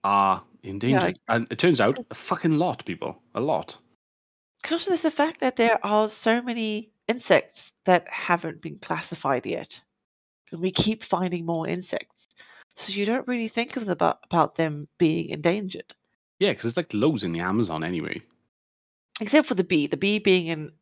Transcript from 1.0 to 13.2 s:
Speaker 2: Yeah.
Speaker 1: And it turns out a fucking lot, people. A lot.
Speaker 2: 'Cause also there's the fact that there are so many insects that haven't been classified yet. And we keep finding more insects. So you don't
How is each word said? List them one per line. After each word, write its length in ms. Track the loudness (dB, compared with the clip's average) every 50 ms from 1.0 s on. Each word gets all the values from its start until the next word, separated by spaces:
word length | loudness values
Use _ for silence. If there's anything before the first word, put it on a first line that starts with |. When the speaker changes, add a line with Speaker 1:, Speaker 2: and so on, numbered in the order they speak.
| 4 2 -2 -4 _
Speaker 2:
Yeah. 80 | 0 0
Speaker 1:
And 100 | 0 0 -2
it 80 | -2
turns 240 | 4 4 4 6 6
out 160 | 4 4 2 0 -6 _
a 20 | -10
fucking 460 | -10 -4 -4 -4 0 2 2 2 4
lot, 260 | 2 0 -2 -4 -8
people. 340 | -10 -8 -6 -8 -10 -10 _ _ _ _
A 80 | -4
lot. 360 | -2 0 -2 -2 -4 -8 -16 -20 _ _ _ _ _ _ _ _ _ _ _ _ _ _ _ _
Speaker 2:
'Cause 120 | -6 -4 -4
also 180 | -4 0 -2
there's 100 | -2 0
the 80 | 0 0
fact 300 | 2 2 0 0 0 _
that 160 | -2 -2 2
there 280 | 2 2 4 4 2 0
are 240 | 2 2 2 2
so 320 | 0 -4 -2 0 2 2 2 0
many 480 | -4 -4 -4 -4 -2 -4 -6 -8 _ _ _ _
insects 640 | -4 -4 -4 4 4 4 4 4 -2 _ -20 -20 -20 _ _ _
that 220 | 4 4 4 2
haven't 540 | -4 -12 -10 0 0 0 0 0 -8 -10 -10
been 160 | -12 -14 -14
classified 680 | -14 -8 -8 -6 -6 -6 -10 -12 -6 -2 -2 -2 0 -2
yet. 340 | -6 -8 -8 -8 _ -18 -20 _ _ _ _ _ _ _ _ _ _ _ _ _ _
And 100 | -8 -4
we 100 | -4 -2
keep 320 | 0 0 0 0 -2 -4 -2
finding 420 | -2 -2 0 0 -2 -2 -4 -4
more 220 | -2 -2 -2 -2
insects. 600 | -4 -6 -6 -6 -6 -8 -8 -8 _ _ _ -20 _ _ _ -20 _ -20 -20 -20 _ _
So 160 | -14 -10 -8 -4
you 120 | -2 -2
don't 220 | 0 -2 -2